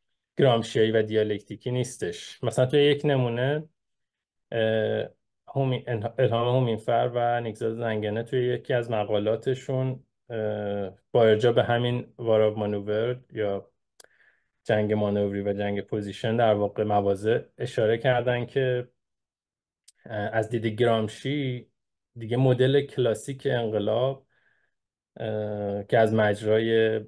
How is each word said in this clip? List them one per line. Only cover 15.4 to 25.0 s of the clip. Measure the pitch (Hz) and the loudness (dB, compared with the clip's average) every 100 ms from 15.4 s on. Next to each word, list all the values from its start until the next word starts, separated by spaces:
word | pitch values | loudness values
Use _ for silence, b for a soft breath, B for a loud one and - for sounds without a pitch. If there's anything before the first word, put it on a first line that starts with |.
و | 101 | -4
جنگ | 101 101 101 | -2 -4 -4
پوزیشن | - 107 101 95 117 117 | -6 -6 -6 -6 -2 2
در | 113 | 4
واقع | 104 104 - | 2 0 -2
مواضع | 107 104 101 98 107 120 - - | 0 2 0 0 0 0 -2 -10
اشاره | 127 - 110 117 | -6 0 0 2
کردن | 135 123 120 120 120 | 2 2 0 -2 -2
که، | 139 131 123 123 _ _ _ _ _ _ _ _ _ _ _ - | -2 0 -2 -6 _ _ _ _ _ _ _ _ _ _ _ -10
اه، | |
از | 107 104 113 107 | -6 -2 -2 -2
دید | 120 110 | -2 -2
گرامشی | 104 117 113 107 - 135 147 135 123 - _ _ _ _ 120 | 0 2 2 -2 -6 -6 -4 -4 -6 -12 _ _ _ _ -14
دیگه | 113 120 | -4 2
مدل | 131 127 131 143 | 4 4 4 2
کلاسیک | 143 - 120 107 - 135 139 | 0 0 0 0 -6 -6 -2
انقلاب، | 123 113 107 104 113 135 135 _ _ _ _ _ _ _ _ | -2 -2 -2 0 0 -2 -4 _ _ _ _ _ _ _ _